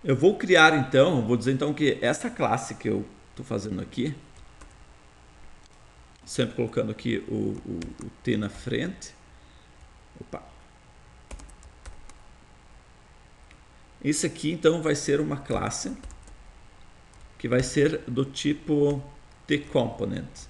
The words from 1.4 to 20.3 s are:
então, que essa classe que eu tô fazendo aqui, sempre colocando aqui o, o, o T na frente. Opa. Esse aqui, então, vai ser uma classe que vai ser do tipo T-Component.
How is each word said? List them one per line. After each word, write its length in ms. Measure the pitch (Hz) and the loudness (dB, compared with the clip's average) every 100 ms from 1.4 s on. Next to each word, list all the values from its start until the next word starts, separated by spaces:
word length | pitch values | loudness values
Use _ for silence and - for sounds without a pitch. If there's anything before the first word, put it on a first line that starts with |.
| 117 | 2
então, 200 | 131 147 | 0 0
que 240 | 147 147 - | 2 2 2
essa 260 | 120 147 240 | 0 0 -4
classe 460 | 240 127 120 - | -2 0 0 -4
que 140 | 107 104 | -6 -2
eu 180 | 101 - - - - | -2 -4 -14 -20 -16
tô 80 | |
fazendo 360 | 127 110 104 92 | -6 -6 -4 -8
aqui, 360 | 92 - 143 139 - - - - - - - - - - - - - - - - - - - - | -8 -4 -4 -6 -14 -20 -20 -20 -20 -20 -20 -20 -20 -20 -20 -20 -20 -20 -20 -20 -20 -20 -20 -20
sempre 300 | - - 117 | -8 -2 -2
colocando 380 | - 113 120 110 | -2 -2 -2 -4
aqui 320 | 107 120 110 - | -4 -4 -4 -4
o, 60 | |
o, 460 | 107 104 101 - 85 82 - | -4 -4 -4 -8 -8 -8 -12
o 60 | - - | -16 -8
T 140 | - 107 | -2 -2
na 120 | 104 | -2
frente. 640 | - - 117 170 - - - - - - - - - - - - - | -8 -6 -4 -4 -8 -16 -20 -20 -20 -20 -20 -20 -20 -20 -20 -20 -20
Opa. 200 | - - - - - - - - - - - - - - - - - - - - - - - - - - - - - - - - - - - - - - | -14 -14 -16 -20 -20 -20 -20 -20 -20 -20 -18 -18 -18 -20 -20 -20 -18 -18 -18 -20 -20 -20 -20 -20 -20 -20 -20 -20 -20 -20 -20 -20 -20 -20 -20 -20 -20 -6
Esse 220 | 139 151 160 | -2 0 -2
aqui, 260 | - 151 | -2 -4
então, 280 | 165 160 165 | 4 4 4
vai 140 | 156 | 0
ser 260 | 143 - 143 | 0 0 0
uma 160 | 151 143 | 0 -4
classe 600 | - 101 107 - - - - - - - - - - - - - - - - - | -4 -2 -2 -4 -8 -10 -14 -16 -20 -20 -20 -20 -20 -20 -20 -20 -20 -20 -20 -8
que 100 | 120 | 0
vai 140 | 123 | 2
ser 360 | 127 - 147 - - | 2 4 2 2 -4
do 180 | 123 | -2
tipo 800 | 135 - 147 147 - 147 143 139 135 - - - - | -2 -2 -2 -2 0 2 4 2 -6 -18 -20 -20 -2
T-Component. 800 | 143 - 143 113 - - - - | -2 0 0 0 -2 -4 -4 -8